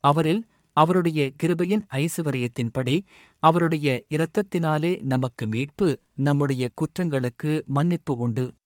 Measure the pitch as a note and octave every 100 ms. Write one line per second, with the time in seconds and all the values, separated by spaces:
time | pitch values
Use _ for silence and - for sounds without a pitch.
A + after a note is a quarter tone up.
0 | C#3+ D3 D#3 G3 A3+ _ _ - D#3+ F#3
1 | E3+ D#3 C#3 C3 E3 E3+ F3 G#3+ G#3 C3+
2 | D#3+ - D#3 C3+ A#2+ - A#2+ C3 B2 D#3
3 | - - - _ D#3 E3 E3 D#3+ C#3+ B2
4 | - D3+ D#3+ - G3+ F3+ D#3+ D3+ E3 F#3
5 | C3+ B2+ B2+ - A2+ A2 C#3 - F#3+ C3
6 | _ - C#3 C#3+ C#3+ C3 B2 - D#3 -
7 | F3 C#3 B2 - D3+ D#3 - C#3 D#3+ E3+
8 | - B2 A#2+ A2+ B2+ -